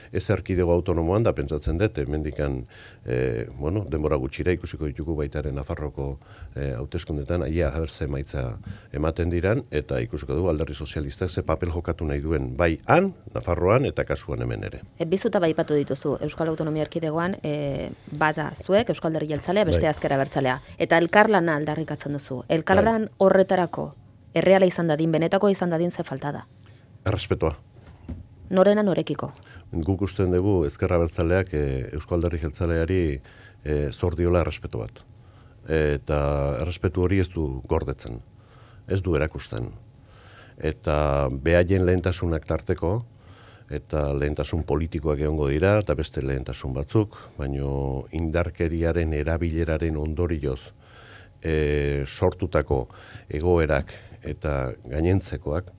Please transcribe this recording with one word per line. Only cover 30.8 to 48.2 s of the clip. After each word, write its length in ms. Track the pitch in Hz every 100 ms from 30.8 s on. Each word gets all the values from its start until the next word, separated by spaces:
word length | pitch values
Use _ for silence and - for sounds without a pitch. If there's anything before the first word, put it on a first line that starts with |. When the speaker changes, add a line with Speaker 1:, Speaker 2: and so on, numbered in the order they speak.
| 92
Speaker 1:
Abertzaleak, 600 | 87 85 - 85 90 92
e, 80 | 76 71 65 62
Eusko 220 | 76 - 87
Alderdi 240 | 85 82
Jeltzaleari, 600 | 78 - 85 82 82 92 82 67 - - - -
e, 120 | 73 76 71
zor 240 | 62 90 80
diola 240 | 87 87
errespetu 380 | 76 - - 57
bat. 220 | 53 - - - - - - - -
Eta 480 | 80 76 71 - 73 71 73 69 64
errespetu 400 | 78 87 95 80
hori 160 | 90 98
ez 60 | 90
du 160 | 82 76 65 62
gordetzen, 480 | 78 - 69 - 58 - - - - - - -
ez 120 | 98
du 120 | 92
erakusten. 560 | 78 78 71 - 55 57 - - - - - - - - -
Eta 720 | 78 78 - 76 76 71 69
behaien 560 | 67 71 87 87 95 90
lehentasunak 580 | 92 90 90 87 80 -
tarteko, 560 | 80 - 87 82 110 117 - - - - - -
eta 380 | 73 - 76 73 71
lehentasun 460 | 73 73 73 87 78
politikoak 540 | 71 82 80 76 73
egongo 240 | 76 78 71
dira, 280 | 73 92 104
eta 160 | 101
beste 300 | 73 76 - 67
lehentasun 480 | 67 64 69 69
batzuk, 420 | 65 71 110 104 - - -
baino 640 | 69 69 69 69 67 67 -
indarkeriaren 960 | 80